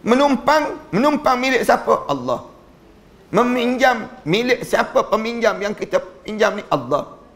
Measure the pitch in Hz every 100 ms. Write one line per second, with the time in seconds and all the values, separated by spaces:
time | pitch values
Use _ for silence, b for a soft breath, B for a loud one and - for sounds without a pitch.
0 | - 254 285 262 - 302 294 190 - 180
1 | 285 294 - 247 262 262 202 - - 226
2 | - 139 123 120 - - - - - -
3 | - - - 185 247 247 240 247 262 233
4 | 202 - 147 196 247 240 160 202 226 262
5 | - 214 220 233 226 185 202 208 196 185
6 | - - - 214 208 202 - 151 123 147
7 | - - -